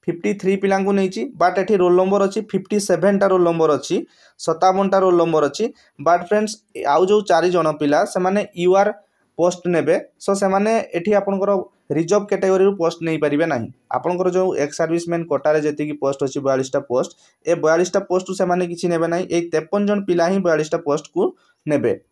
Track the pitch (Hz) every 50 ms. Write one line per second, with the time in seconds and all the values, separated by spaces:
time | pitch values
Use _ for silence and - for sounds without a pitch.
0 | _ 170 170 170 - 208 208 202 - 185 196 196 196 196 196 196 190 196 202 196
1 | 190 185 185 220 226 277 - - 175 180 180 196 190 196 214 190 180 175 175 185
2 | 185 190 202 202 202 196 196 220 208 - - 190 190 - 208 208 202 - 180 160
3 | 165 202 202 190 196 196 190 185 175 170 165 165 160 151 147 131 - - 165 208
4 | - _ _ _ _ _ _ _ - - 160 160 175 190 185 190 196 196 196 190
5 | 190 185 175 175 170 170 160 156 147 139 143 - 214 262 - _ _ _ _ -
6 | 143 160 175 175 175 - 208 208 214 208 - _ _ _ _ - - - 143 160
7 | 185 185 208 214 202 202 175 165 165 180 180 175 160 156 151 147 151 143 147 156
8 | 208 202 - 190 180 185 196 208 196 - _ 175 175 180 185 196 202 214 - -
9 | _ _ _ _ _ _ _ - 165 180 175 180 - 180 175 160 139 147 175 220
10 | - - _ _ - - 196 196 202 190 190 196 202 220 226 226 - - - 175
11 | 170 202 208 196 196 196 196 190 196 196 202 185 - - _ _ _ _ 139 151
12 | 165 160 202 208 196 202 202 190 190 190 190 185 190 202 202 196 165 170 170 170
13 | 165 165 160 156 151 147 143 147 165 165 143 120 113 - - _ _ _ - 127
14 | - 180 180 180 185 180 175 185 185 185 - - 143 147 - - 165 160 165 170
15 | 170 170 170 170 165 170 143 135 - 151 151 156 147 151 147 147 151 151 147 147
16 | - 135 139 - 143 131 - 143 131 135 131 131 131 131 - 143 - _ 120 127
17 | 175 - - _ _ _ _ _ _ 156 170 156 147 156 160 170 180 180 - 196
18 | 196 _ 180 185 185 - 185 185 190 180 180 180 180 175 175 165 - 175 170 160
19 | 165 165 170 175 185 - 165 170 170 170 - 156 156 - - 208 208 202 208 202
20 | 196 180 175 170 165 175 196 196 180 175 160 151 156 156 170 165 - 143 143 156
21 | - - _ 170 202 370 - _ _ _ _ _ _ 151 147 135 113 104 - -
22 | _ _